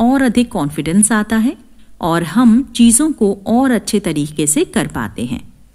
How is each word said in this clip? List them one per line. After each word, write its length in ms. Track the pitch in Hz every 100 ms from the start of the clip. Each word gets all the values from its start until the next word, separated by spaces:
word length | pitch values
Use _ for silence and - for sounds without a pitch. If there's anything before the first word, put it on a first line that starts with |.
और 220 | 233 269
अधिक 300 | 262 240 240
कॉन्फिडेंस 600 | 190 143 151 156 190 214
आता 240 | 220 208 220
है 200 | 233 381 - - - -
और 220 | 170 170
हम 500 | 165 196 247 226 277 -
चीजों 360 | 233 226 311
को 260 | - 202 202 -
और 240 | 233 269
अच्छे 300 | 220 - 208
तरीके 460 | 175 151 147 156 147
से 180 | 294
कर 220 | 359 214 143
पाते 380 | 135 107 -
हैं। 300 | - - - - -